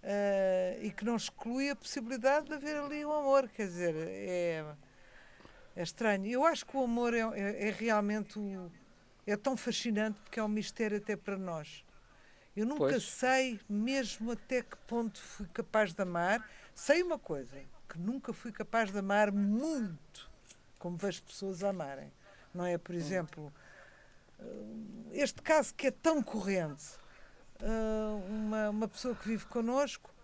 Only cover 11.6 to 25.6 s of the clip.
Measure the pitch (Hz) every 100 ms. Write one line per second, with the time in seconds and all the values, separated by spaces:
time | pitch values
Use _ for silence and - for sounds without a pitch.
11.6 | 147 - - - - - - - - -
12.6 | 220 294 - 269 - - 254 262 262 214
13.6 | - 208 226 269 247 - 226 233 - 254
14.6 | 240 - - 233 226 - - - 190 -
15.6 | - 220 208 165 185 175 175 226 226 -
16.6 | - - - 311 359 302 - 147 120 135
17.6 | 139 - - 165 180 262 - 220 240 208
18.6 | 220 226 214 202 196 202 208 202 202 214
19.6 | 311 302 214 160 - - - - - -
20.6 | - - 175 175 196 175 - - 196 185
21.6 | 202 190 143 135 143 - - - - 175
22.6 | 180 175 - 175 156 185 160 - 151 -
23.6 | - - - - - - - - - 208
24.6 | 214 - - - - - 285 - - 311